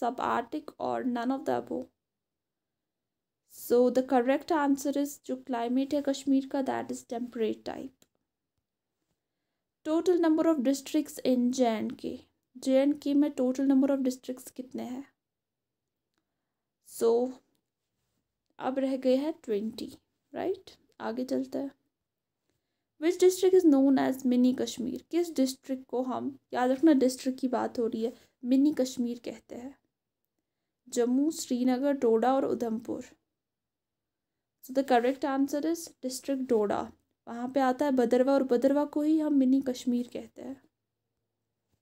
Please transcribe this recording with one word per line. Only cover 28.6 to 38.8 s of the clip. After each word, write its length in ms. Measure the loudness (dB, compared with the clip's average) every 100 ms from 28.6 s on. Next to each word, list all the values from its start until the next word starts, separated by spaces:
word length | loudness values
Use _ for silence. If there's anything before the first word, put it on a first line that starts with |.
| 4
कश्मीर 460 | 2 -2 -4 -6 -6
कहते 360 | -12 -14 -14 -16
हैं? 240 | -16 -18 _ _ _ _ _ _ _ _ _ _ -6
जम्मू, 420 | -2 0 2 0
श्रीनगर, 640 | -2 -4 0 0 2 0
डोडा 400 | 0 2 2 2
और 120 | 2 0
उधमपुर। 600 | -2 -4 -6 -6 -10 -12 _ _ _ _ _ _ _ _ _ _ _ _ _ _ _
So 80 | -6
the 120 | -4
correct 420 | 2 2 2 -2 -2
answer 400 | 0 0 -2 -2
is 140 | -4 -8 -12 -10
district 420 | -8 -4 -4 0
डोडा। 440 | 2 2 -2 -4 -12 _ _ -14
वहाँ 220 | -10 -4
पे 100 | 0
आता 260 | 2 2 0
है 60 |
भदरवा 420 | 2 4 4 4
और 100 | 2
भदरवा 420 | 2 2 2 2